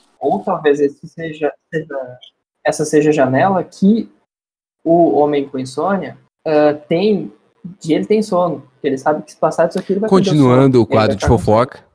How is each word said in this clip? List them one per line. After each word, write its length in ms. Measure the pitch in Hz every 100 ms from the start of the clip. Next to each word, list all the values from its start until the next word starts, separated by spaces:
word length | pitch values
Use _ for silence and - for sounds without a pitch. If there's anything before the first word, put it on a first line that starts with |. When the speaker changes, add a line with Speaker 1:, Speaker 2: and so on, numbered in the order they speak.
| _ _
Speaker 1:
Ou 240 | 139 202
talvez 360 | - 175 151 143
esse 280 | 143 143 165
seja, 440 | - 160 151 147 - _
seja, 440 | 165 156 139 127 127 - _ _ _ 151
essa 200 | 151 151
seja 240 | 151 151
a 40 |
janela 500 | 151 131 131 185 190
que 460 | - - 196 226 - _ _ _ _ _ _ _
o 320 | 160 170 165 -
homem 300 | 147 143 135
com 120 | 131
insônia, 580 | 131 - 170 196 139 - _ _ -
ah, 280 | 151 151 147 -
tem, 440 | 170 208 196 151 - _ _ - -
que 140 | 160
ele 120 | 156 -
tem 160 | 214
sono. 440 | 208 180 175 139 - _
Que 60 | 147
ele 100 | 131
sabe 260 | 156 151
que 80 | -
se 60 | -
passar 300 | 160 160 170
disso 120 | 190
aqui, 140 | -
ele 60 | 196
vai 100 | 214
perder 120 | 185
o 40 | 190
sono. 120 | 151
Speaker 2:
Continuando 380 | 131 127 135 127
o 20 |
Speaker 1:
Ele 40 | 110
vai 100 | 110
Speaker 2:
quadro 180 | 110 -
de 60 |
Speaker 1:
ficar 60 | -
com 40 | 117
Speaker 2:
fofoca. 460 | 110 107 123 - _